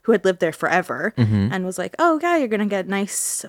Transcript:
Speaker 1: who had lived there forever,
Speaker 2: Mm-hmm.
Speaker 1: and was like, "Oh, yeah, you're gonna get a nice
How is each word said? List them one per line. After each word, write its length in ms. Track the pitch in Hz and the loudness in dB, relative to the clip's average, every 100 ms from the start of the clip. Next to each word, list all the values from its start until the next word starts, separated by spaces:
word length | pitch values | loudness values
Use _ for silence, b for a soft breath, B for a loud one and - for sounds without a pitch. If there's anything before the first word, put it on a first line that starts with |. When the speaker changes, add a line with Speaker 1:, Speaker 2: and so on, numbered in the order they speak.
Speaker 1:
who 100 | - | 2
had 140 | 202 190 | 2 4
lived 160 | 180 | 2
there 100 | 165 | 0
forever, 640 | - 156 175 - 120 190 - | 0 0 0 0 -4 -4 0
Speaker 2:
Mm-hmm. 360 | 110 107 101 | 2 2 0
Speaker 1:
and 120 | 190 185 | -2 -4
was 120 | 190 | -6
like, 180 | 180 - | -6 0
"Oh, 220 | 339 311 | 2 2
yeah, 140 | 339 339 | 2 0
you're 120 | 247 | 0
gonna 160 | 214 208 | 0 0
get 200 | 196 180 | -2 -2
a 40 | |
nice 560 | 196 202 - - - | -4 -4 -4 -6 -6